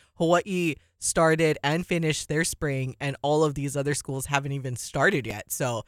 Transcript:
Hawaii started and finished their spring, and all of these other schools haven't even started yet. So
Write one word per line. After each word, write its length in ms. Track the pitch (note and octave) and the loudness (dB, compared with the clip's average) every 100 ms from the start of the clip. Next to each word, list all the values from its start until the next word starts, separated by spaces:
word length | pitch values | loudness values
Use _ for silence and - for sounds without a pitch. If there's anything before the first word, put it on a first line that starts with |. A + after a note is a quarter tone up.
| _ | _
Hawaii 640 | - E3 F3 G#3 F3+ E3+ C3+ _ - | -2 4 4 2 -2 -2 -4 _ -8
started 600 | - F3+ D#3+ D#3+ D#3+ D3+ | -2 4 4 4 2 2
and 240 | C#3+ E3 - | 0 0 0
finished 400 | F3 D#3 D3 - | 0 0 -2 -2
their 140 | D#3 | -2
spring, 540 | E3 - D3+ C3+ C3 - | -2 -2 -4 -4 -4 -6
and 160 | C#3 C#3 | -6 -2
all 240 | C#3+ D3+ | 2 4
of 100 | D3+ | 2
these 220 | C#3 C#3 C#3 | 0 -4 -2
other 160 | C#3 | -2
schools 340 | C#3 - C3+ C#3 | -2 -4 -8 -2
haven't 260 | C#3 C#3 | -2 -2
even 220 | C#3 C3 | -6 -6
started 520 | B2 - C#3+ E3+ D#3 A2 | -8 -6 2 2 2 -4
yet. 260 | G#2 - | -8 -8
So 320 | - B2+ A#2 | -4 -2 -4